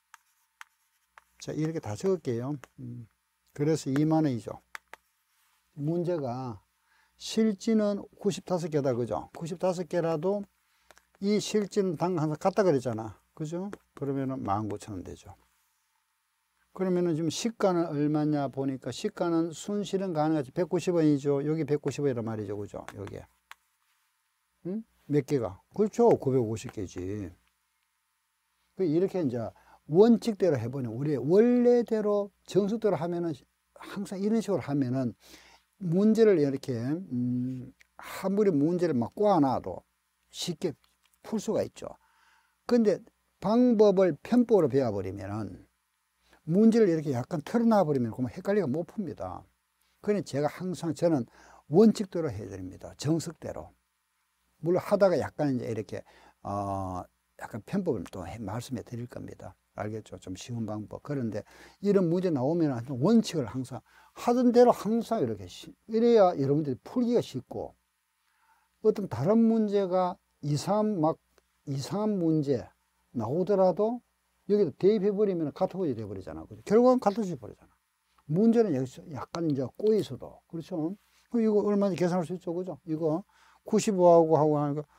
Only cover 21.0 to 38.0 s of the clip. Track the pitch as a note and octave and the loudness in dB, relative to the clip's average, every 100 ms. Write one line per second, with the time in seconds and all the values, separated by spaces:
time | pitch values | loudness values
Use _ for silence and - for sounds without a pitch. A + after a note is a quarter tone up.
21 | D#3 C#3+ C#3+ C#3 D3 D#3+ C3+ D3 C#3+ C3 | 4 2 0 0 0 -2 -2 -2 -2 -2
22 | C#3+ A#2+ A2 A2 G2+ G#2 G2+ - - G#2 | -2 -2 -4 -6 -6 -8 -10 -12 -14 -14
23 | G2+ G2 F2 _ _ - _ _ _ _ | -12 -12 -18 _ _ -20 _ _ _ _
24 | _ _ _ _ _ _ E3 G#3+ - _ | _ _ _ _ _ _ -10 -10 -10 _
25 | - D3 - C#3+ G2+ F#2+ _ - G#3 - | -2 -2 0 -4 -4 -10 _ -4 -2 4
26 | A#3 C3 C3+ C3 A2 A2+ A#2 - F2+ F2+ | 4 4 2 0 0 -4 -8 -10 -10 -8
27 | F2+ G#2 F2+ - _ _ _ _ _ _ | -8 -8 -10 -14 _ _ _ _ _ _
28 | _ _ _ _ _ _ _ - F3+ D#3+ | _ _ _ _ _ _ _ -4 0 0
29 | F#3+ F#3 C#3+ A#2+ G#2 - _ _ - D#3+ | 0 -2 -4 -4 -8 -12 _ _ 0 6
30 | A3+ A3 A#3 G3+ F#3 C3 A#2 C#3 A#2+ A2+ | 8 6 2 0 2 2 -2 -6 -6 -4
31 | D3+ C#3 C#3+ G3 A#3+ B3 A#3+ A#3+ A#3 A3 | -2 -2 4 6 6 6 4 4 2 -2
32 | G#3 G#3 G3+ _ - - G3+ A3+ G#3+ D#3+ | 0 0 -2 _ -2 0 0 0 0 0
33 | E3+ F3 E3+ C#3+ _ _ _ _ - - | -2 -4 -4 -6 _ _ _ _ -14 -10
34 | G3+ F#3+ G3+ A3+ G3+ F3 B2+ C#3+ B2+ C3 | -10 -4 0 0 0 -4 -2 -2 0 -2
35 | B2 - - - - _ _ _ F#3 E3+ | -4 -6 -20 -20 -20 _ _ _ -2 2
36 | G#3+ A3 A3 F3 C#3+ C3+ - A#2 B2 E3 | 4 6 6 6 2 -2 -6 -4 -4 -6
37 | F#3 B2 B2 B2 B2+ C3 - _ _ - | -4 -4 -2 -2 -4 -8 -14 _ _ -20